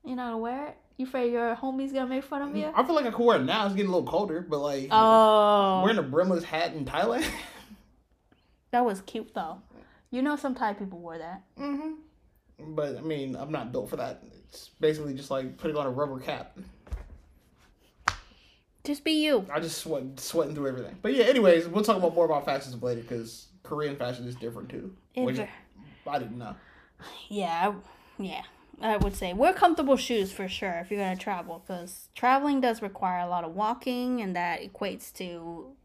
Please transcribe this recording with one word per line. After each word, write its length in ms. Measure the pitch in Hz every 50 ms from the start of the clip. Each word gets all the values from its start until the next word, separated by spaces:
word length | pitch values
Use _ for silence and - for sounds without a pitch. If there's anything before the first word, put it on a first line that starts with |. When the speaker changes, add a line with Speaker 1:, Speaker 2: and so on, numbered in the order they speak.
| _
Speaker 1:
You 120 | 269 254
not 100 | 247 247
gonna 120 | 240 226 226
wear 280 | 226 233 247 269 294
it? 100 | 302 - - _ _ _
You 80 | - 254
afraid 240 | 254 - 262 247 240
your 240 | 240 233 240 233 226
homie's 360 | 233 269 269 262 262 269 269 269
gonna 140 | 269 262
make 160 | 247 262 262 269
fun 180 | - 311 277
of 140 | 277 285 285
you? 160 | 311 302 302 311
Speaker 2:
I 80 | 202 262
feel 120 | 262 339
like 100 | 302 277
I 60 | 233
could 140 | 214 - 240
wear 140 | 240 214 151
it 40 | 131
now. 220 | 139 190 220 208
It's 100 | 196 196
getting 160 | 196 202 190
a 40 | 185
little 120 | 175 131 -
colder, 360 | - 170 208 185 156 170 180
but, 120 | 156 151 143
like, 280 | 143 147 143 139 135 139
Speaker 1:
Oh. 920 | 214 220 220 220 220 220 220 214 214 214 208 208 208 202 196 196 190 185 185
Speaker 2:
wearing 140 | 208 226
a 60 | 202 156
brimless 400 | 131 131 156 185 190 185 165 170
hat 300 | - 160 160 170 165 160
in 120 | 156 139
Thailand? 400 | 127 - 156 196 226 233 262 320 -
<laughs> 60 | - - - - - - - - - - - _ _ _ _ _ _ _ _ _ _ _ _ _ _ _ _ _
Speaker 1:
That 120 | - 240 247
was 160 | 233 196 190
cute, 320 | - - - 220 - - _
though. 260 | - 165 156 175 196 - _ - - - _ _ _ _ _
You 100 | - 247
know 140 | 262 294 294
some 180 | 285 - 277 254
Thai 200 | - 262 214 202
people 260 | 208 208 190 180 170
wore 180 | 170 170 165
that. 260 | 165 160 165 185 190 - _ _
Speaker 2:
Mm-hmm. 1160 | - 285 285 285 277 311 320 311 311 311 _ _ _ _ _ _ _ _ _ _ _ 147 156 156
But, 220 | 151 147 143 131
I 40 | 120
mean, 320 | 147 160 156 147 135 131 127
I'm 120 | - 139 151
not 200 | 156 143 120 120
built 180 | 127 131 104 -
for 60 | -
that. 260 | - 120 127 - - - - - - - -
It's 200 | - - - - _ _
basically 320 | 160 151 156 151 151 147 135
just 180 | 135 139 -
like 240 | 135 135 131 127 127
putting 200 | - - 160 151
on 80 | 151 143
a 40 | 131
rubber 300 | 123 131 147 143 131 131
cap. 380 | 127 - 143 120 - - - - 190 - - - _ - - - - - - - - - _ - _ _ _ _ _ _ _ _ _ _ _ _ _ - - - - - - _ _ _ _ _ _ _ _ _ _
Speaker 1:
Just 200 | - 294 285 -
be 200 | 320 311 311 302
you. 240 | 311 285 220 190 185
Speaker 2:
I 80 | 143 156
just 200 | 170 165 156 -
sweat, 400 | - 160 156 139 127 131 135 -
sweating 340 | - - - 165 156 139 156
through 140 | 147 143
everything. 300 | 135 127 127 117 - 190 -
But 140 | - 220 262
yeah, 100 | 269 220
anyways, 420 | 220 277 254 214 185 170 165 170
we'll 160 | 170 170 208 208
talk 140 | 233 214
about 160 | 190 180 165 165
more 120 | 175 170
about 200 | 160 156 143 139
fashions 360 | - 139 139 - 131 123 117
later, 200 | 120 123 120 117
'cause 460 | 117 - 127 117 113 113 - - - _ _ _ _
Korean 320 | - 156 147 151 147 139
fashion 320 | 139 123 123 127 120 123
is 80 | 123 123
different, 340 | 123 113 117 120 113 - 131
too. 260 | - - - 190 190 - _ _ _
Speaker 1:
It 60 | 254 254
Speaker 2:
Which 140 | 247 262
Speaker 1:
ver- 120 | 226 208 - - - - _ _ - - - - - _
Speaker 2:
I 140 | 143 143 143
didn't 180 | 127 107 113
know. 180 | 123 120 107 - - - - - - - _ _ _ - - - - -
Speaker 1:
Yeah, 460 | - 202 202 190 165 165 170 180 208 202 196 - - - - - - - -
I, 40 | 202
yeah. 200 | 185 156 - - - - _ _ _ - -
I 160 | - 220 214
would 180 | 202 196 202 202
say 180 | - 202 180 180
wear 200 | 202 262 349 370
comfortable 420 | 359 370 349 330 330 302 269 269
shoes 340 | 254 - - 240 220 190 190
for 160 | - - 196 185
sure 240 | - - 214 190 175 170
if 120 | 175 185
you're 80 | 208 202
gonna 160 | 196 190 185
travel, 480 | 185 - 220 196 175 170 180 165 170 -
'cause 440 | - 190 175 175 180 - - - _ _
traveling 480 | - - 254 262 269 285 294 285 269
does 200 | 254 240 226 226
require 380 | 220 196 196 - 202 185 180 180
a 60 | 180
lot 160 | 175 175 175 170
of 120 | 165 165
walking, 640 | 190 214 214 240 247 - 269 254 247 247 254 254 240
and 140 | 214 190 180
that 260 | 175 175 175 170 -
equates 500 | - 196 - - 208 196 185 - - - -
to 580 | - 190 180 175 170 165 170 170 165 143 262 277 _